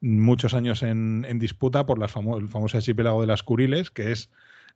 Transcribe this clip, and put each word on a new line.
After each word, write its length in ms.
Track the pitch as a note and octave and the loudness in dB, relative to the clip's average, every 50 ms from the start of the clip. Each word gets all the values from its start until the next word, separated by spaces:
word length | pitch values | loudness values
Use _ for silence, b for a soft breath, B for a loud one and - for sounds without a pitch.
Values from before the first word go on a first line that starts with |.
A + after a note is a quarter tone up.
muchos 520 | - B2+ G#2+ G#2+ A2 A2+ B2 A#2 - B2 - | -2 2 4 6 6 6 4 4 2 0 0
años 280 | B2+ A#2+ A#2+ A2+ A2+ - | 0 0 -2 -2 -2 -2
en, 420 | A#2 A2+ A2+ A2 A2 A2 A2 B2 | -2 -2 0 -2 -2 -2 -2 -4
en 120 | C3 A#2+ A#2 | -4 -4 -4
disputa 480 | A2+ A2 - - - C3 B2 C#3+ C#3+ | -4 -4 -4 -2 -2 0 2 2 2
por 120 | C3 C#3 C3 | 2 0 0
las 140 | G#2+ G2 - | -2 -4 -4
famo-, 220 | A2 G2+ A2 A#2 A2 | -4 -4 -4 -4 -4
el 100 | G2+ G#2 | -6 -6
famoso 280 | G#2+ G#2+ G#2+ G#2+ - | -4 -4 -2 -2 -2
archipiélago 440 | A#2 A2 A#2+ A#2+ A2 A#2+ A#2 A2 A2 A2+ | -2 0 0 0 0 2 2 2 2 2
de 40 | A2 | 2
las 140 | G#2+ G2+ - | 0 0 0
Kuriles, 480 | - A#2+ A2+ C3 C3 C3+ E3 F#3 - | 0 0 2 2 2 0 -2 -4 -4
que 220 | - - G#2 G#2+ A#2 | -8 -6 -4 -4 -4
es 180 | A2 - b b b b b b b b b b | -4 -6 b b b b b b b b b b